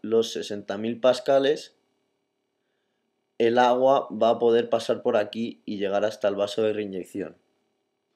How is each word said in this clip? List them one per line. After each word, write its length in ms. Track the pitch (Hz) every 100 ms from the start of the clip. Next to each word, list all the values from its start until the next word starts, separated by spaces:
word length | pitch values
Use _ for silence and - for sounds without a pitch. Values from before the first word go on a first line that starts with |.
los 280 | 107 113 113
sesenta 460 | 87 82 104 104 101
mil 220 | 110 120
pascales, 760 | 127 123 - 139 139 156 - _ _ _ _ _ _ _ _ _ _ _ _ _ _ _ _ -
el 180 | 117 120
agua 500 | 123 123 131 139 -
va 180 | 107 113
a 100 | 117
poder 300 | 117 117 117
pasar 320 | 117 - 117
por 160 | 123 117
aquí 440 | 104 113 113 - -
y 140 | 104
llegar 260 | 98 98 104
hasta 220 | - 104
el 80 | 98
vaso 260 | 101 -
de 120 | 110
reinyección. 600 | 104 104 95 87 101 82 - _ _ _ _ _ _ _